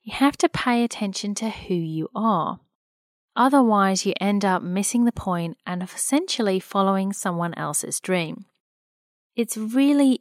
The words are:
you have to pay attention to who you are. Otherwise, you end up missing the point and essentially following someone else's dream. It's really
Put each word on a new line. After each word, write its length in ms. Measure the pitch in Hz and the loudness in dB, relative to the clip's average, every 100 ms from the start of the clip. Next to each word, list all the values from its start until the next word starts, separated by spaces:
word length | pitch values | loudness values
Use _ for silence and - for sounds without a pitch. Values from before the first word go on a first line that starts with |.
you 120 | 214 | -12
have 240 | - 277 - | 0 0 2
to 100 | 349 | 0
pay 340 | - 254 240 | 0 0 0
attention 520 | 233 - 202 190 208 | 0 -2 -6 -4 -6
to 160 | 202 220 | -4 -6
who 240 | - - | -8 -4
you 340 | 180 160 160 156 | -2 -2 -4 -6
are. 460 | - 220 180 - - _ _ _ _ _ _ _ - | -2 0 0 -2 -6 _ _ _ _ _ _ _ 2
Otherwise, 720 | 254 277 240 208 196 190 196 | 4 6 6 4 4 2 -2
you 80 | - | 0
end 200 | 202 202 | 0 2
up 200 | 196 185 | 2 0
missing 420 | 175 185 202 240 | 0 -2 0 2
the 80 | 233 | 2
point 460 | - - 175 170 - - | 0 -4 -2 -4 -8 -8
and 160 | 180 | -8
essentially 760 | 185 - - 285 381 - 208 190 | -8 -6 0 0 0 -2 0 0
following 520 | - 196 196 190 190 | -2 0 2 2 -2
someone 400 | 196 196 170 170 - | -4 -4 -2 -4 -4
else's 420 | 151 151 - - | -6 -6 -6 -8
dream. 460 | - 185 160 - - _ _ _ _ _ _ _ _ - | -2 -2 -2 -8 -16 _ _ _ _ _ _ _ _ -4
It's 220 | 226 214 | -4 -4
really 580 | 220 247 277 285 277 247 | -2 2 4 4 4 4